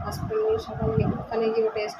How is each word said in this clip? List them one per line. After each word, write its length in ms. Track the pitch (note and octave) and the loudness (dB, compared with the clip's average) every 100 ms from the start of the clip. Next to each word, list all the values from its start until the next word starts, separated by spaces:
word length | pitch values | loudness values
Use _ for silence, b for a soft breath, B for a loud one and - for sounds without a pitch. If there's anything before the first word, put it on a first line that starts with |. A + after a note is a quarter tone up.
হসপিটালে 420 | G#3+ - - A3 | -4 -4 0 2
নিয়ে 160 | G#4+ A3 D#4 | 4 2 0
সকালে 260 | A3 - A3 | -2 0 2
গিয়ে, 120 | - - | 0 -2
ওখানে 260 | - A3+ A3+ | -4 0 0
গিয়ে 160 | A3+ A3 | 2 0
টেস্ট 240 | G#3+ G#3 | 0 -4